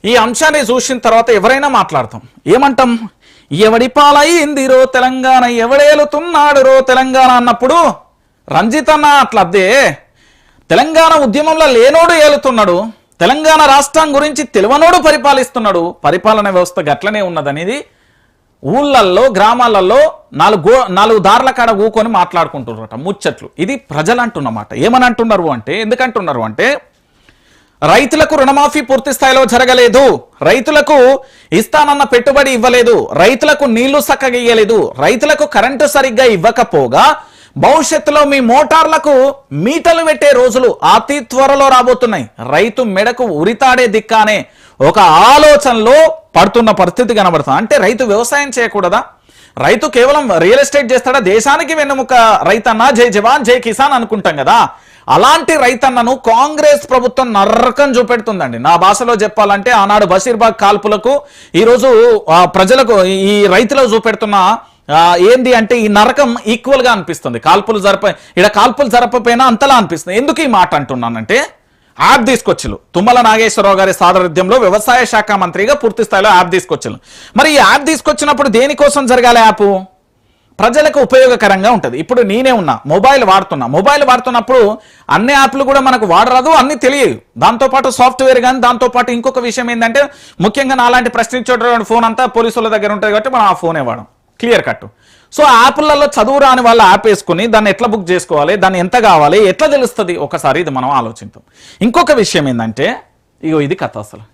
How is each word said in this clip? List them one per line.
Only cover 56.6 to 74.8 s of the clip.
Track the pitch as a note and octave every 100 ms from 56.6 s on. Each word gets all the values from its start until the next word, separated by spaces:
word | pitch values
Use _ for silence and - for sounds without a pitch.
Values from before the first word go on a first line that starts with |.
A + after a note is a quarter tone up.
| D4+ C#4+ -
ప్రభుత్వం | B3+ A#3+ B3 B3+
నరకం | G#3 G3 A3+ B3 C4 C#4+
చూపెడుతుందండి. | B3 A3 A#3+ A3 G3 C#3 A#2
నా | C#3 E3+
భాషలో | F#3+ G#3 A#3+
చెప్పాలంటే | A#3 G#3 - G3+ G3+ A3
ఆనాడు | A#3 G3 G#3 G3+
బషీర్బాగ్ | F#3 B3+ A#3 A3+ A3
కాల్పులకు | G3+ G#3 G#3+ G#3 A#3+ C#4+ - - -
ఈరోజు, | E3 A3+ B3 C4 A3+ A#3+ G#3+ -
ఆ, | E3
ప్రజలకు, | F3+ F#3+ F#3+ C4 A#3 G#3
ఈ | F#3 F#3+ F#3+ G#3 G3+
రైతులకు | F#3 A#3 C#4 B3+
చూపెడుతున్న, | A3 A3+ G#3 G#3+ G3+ F#3 A3+ - _ -
ఆ, | D3+ F3 F3
ఏంది | F#3+ B3+ B3+
అంటే | A#3+ A3 A#3+
ఈ | G#3+
నరకం | G#3 G#3+ C4 C4+ A#3 G#3+
ఈక్వల్గా | A3+ B3 C4+ B3
అనిపిస్తుంది. | A3 E3+ E3 C3+ A#2
కాల్పులు | - G3+ G3+ A3
జరప-, | G3 F#3+ G3+ - - -
ఈడ | G3+
కాల్పులు | G3+ B3 - C4+
జరపపోయినా | A#3+ A#3+ B3 A#3 A#3
అంతలా | C4 A3+ C#4
అనిపిస్తుంది. | B3+ F3 E3 - G3+
ఎందుకు | D4 D#4
ఈ | D4+
మాట | G#3 F3
అంటున్నానంటే | D3 C3+ B2+ A#2 A#2 A2+ A#3 D4+ _ _ _ _ -
యాప్ | E3 C4 A#3
తీసుకొచ్చిళ్ళు, | B3+ - F3 B2 G2+ _
తుమ్మల | E3 G#3 B3
నాగేశ్వరరావు | A3+ A3 A3+ - G3 F#3+
గారి | F#3+
సారథ్యంలో | - F3+ F#3 F3+ D#3 F#3 B3
వ్యవసాయ | G#3 G#3